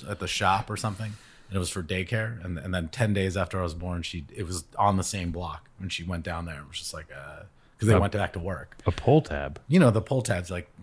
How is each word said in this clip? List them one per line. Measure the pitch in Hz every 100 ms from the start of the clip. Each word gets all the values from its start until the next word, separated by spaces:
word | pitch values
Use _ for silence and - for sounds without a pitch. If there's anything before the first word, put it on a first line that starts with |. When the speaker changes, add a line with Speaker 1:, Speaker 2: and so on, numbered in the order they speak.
| -
Speaker 1:
at | 101
the | 87
shop | - 98 98 -
or | 107
something. | 113 98 110 110 - - -
And | 95
it |
was | 87
for | 95
daycare. | 80 92 92 110 110 117
And, | 92 82
and | 92
then | 90 80
ten | - 110
days | 101 95 92
after | 90 95
I |
was | 87
born, | 80 90 87
she, | 85 87 71
it | - 87
was | 90 - -
on | 101 95
the |
same | 87 101 87
block | 82 87 73 - -
when | 92
she | -
went | 85 87
down | 82 85
there | 85 73
and | 71
was | -
just | -
like, | 80 76 69
uh, | 69 73 - _ _ -
'cause | 107
they |
Speaker 2:
A | 95
Speaker 1:
went | 98
back | 104 92
to | 92
work. | 87 87 - - -
Speaker 2:
A |
pull | - - 151
tab? | - 71 69 76 -
Speaker 1:
You | 175
know, | 135
the | 110
pull | - 135
tabs, | - 92 90
like, | 90 - -